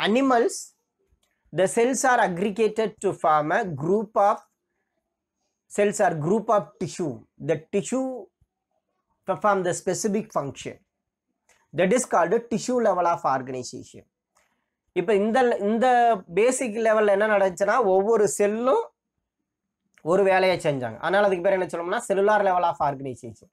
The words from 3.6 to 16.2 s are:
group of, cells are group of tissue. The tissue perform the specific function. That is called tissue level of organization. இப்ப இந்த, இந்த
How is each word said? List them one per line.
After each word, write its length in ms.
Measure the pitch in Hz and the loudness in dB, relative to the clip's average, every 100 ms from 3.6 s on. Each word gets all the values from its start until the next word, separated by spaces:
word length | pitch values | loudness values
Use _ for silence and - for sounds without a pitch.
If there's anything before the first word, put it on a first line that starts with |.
| 190 131 | -2 -4
group 300 | 160 208 214 226 202 | -2 -2 -2 2 2
of, 100 | - - _ _ _ _ _ _ _ _ _ _ _ _ - | 2 -6 _ _ _ _ _ _ _ _ _ _ _ _ -2
cells 220 | 208 - 185 | 0 2 0
are 80 | 165 151 | 0 0
group 240 | 220 - 208 | 0 0 0
of 60 | - - | -2 -8
tissue. 320 | 160 - 160 113 - - 139 | -10 -6 -6 -8 -14 -10 -4
The 80 | 156 - 202 | -4 -4 -6
tissue 320 | - 254 262 247 - _ _ _ _ _ _ _ _ _ - | -2 -4 -4 -8 -14 _ _ _ _ _ _ _ _ _ -6
perform 320 | 185 214 196 180 | -2 0 0 0
the 80 | 165 | -2
specific 440 | - 160 220 202 - 165 | -4 -2 -2 -4 -4 -6
function. 380 | 139 - 123 - _ _ _ _ _ _ _ _ _ | -6 -10 -14 -16 _ _ _ _ _ _ _ _ _
That 200 | 147 185 247 | 0 2 2
is 60 | - 202 | 0 0
called 240 | 170 233 233 220 | 2 0 -2 -6
tissue 240 | - 247 220 | -2 0 0
level 200 | 180 175 | 2 0
of 80 | 165 151 135 | 0 -2 -2
organization. 680 | 127 127 123 120 113 107 - _ _ _ _ _ _ _ _ 180 | -4 -10 -10 -14 -18 -20 -20 _ _ _ _ _ _ _ _ -4
இப்ப 120 | 180 202 | 0 2
இந்த, 160 | 220 214 247 220 202 | 2 2 2 0 0
இந்த 180 | 226 254 247 233 214 | 0 2 4 4 0